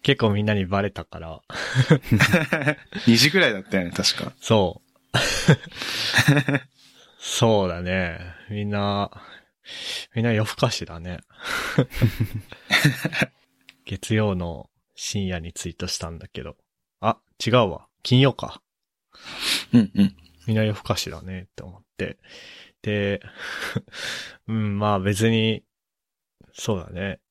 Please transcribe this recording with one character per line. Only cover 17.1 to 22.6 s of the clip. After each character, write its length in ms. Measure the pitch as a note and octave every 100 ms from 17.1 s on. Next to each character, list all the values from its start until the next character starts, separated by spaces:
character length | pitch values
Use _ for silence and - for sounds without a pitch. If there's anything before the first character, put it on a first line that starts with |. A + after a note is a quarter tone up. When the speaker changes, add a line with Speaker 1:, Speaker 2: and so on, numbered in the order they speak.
| - _ _
Speaker 1:
違 60 | -
う 40 | B2 G#2
わ。 160 | D2+ _ _
金 180 | - B2+
曜 120 | C3+
か。 280 | - - - _ _ _ _ _ _ - - - - -
Speaker 2:
う 60 | A#2+
ん 120 | G2+
う 80 | -
ん。 140 | G2 - _ _ -
Speaker 1:
み 80 |
ん 20 | A2
な 80 |
夜 100 | G#2+
更 80 | G2+
か 140 | - -
し 140 | -
だ 120 | D#2+
ね 200 | F2 F#2
っ 120 | F2+
て 80 | -
思 160 | F2+ F#2
っ 40 | _ -
て。 220 | F2 - _ - - -